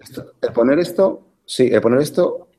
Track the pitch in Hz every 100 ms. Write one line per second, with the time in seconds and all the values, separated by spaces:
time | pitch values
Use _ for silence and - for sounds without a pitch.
0 | - - - _ 117 117 123 151 175 -
1 | 190 - _ _ - - 127 107 113 131
2 | 147 - 175 - -